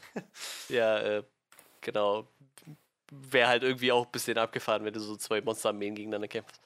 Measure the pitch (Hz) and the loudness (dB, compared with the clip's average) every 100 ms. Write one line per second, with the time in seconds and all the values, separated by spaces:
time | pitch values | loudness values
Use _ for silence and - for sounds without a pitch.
0 | - 214 - - - - - 127 113 107 | -16 -14 -12 -14 -14 -12 -4 0 2 2
1 | 107 107 104 _ _ - - _ - 110 | 0 -2 -6 _ _ -20 -20 _ -4 0
2 | 104 104 120 _ 139 - - 151 _ _ | 2 0 -4 _ _ -20 -20 -20 _ _
3 | _ 143 135 131 120 123 131 127 123 123 | _ -20 2 4 6 6 2 2 4 4
4 | 120 120 - 113 113 - - 107 107 110 | 2 -2 -2 0 0 -2 0 0 0 -6
5 | 107 107 - 107 107 110 110 104 101 107 | -6 -8 -4 -2 -2 -2 -2 -2 -4 -6
6 | 107 104 104 113 - - | -6 -6 -6 -8 -10 -16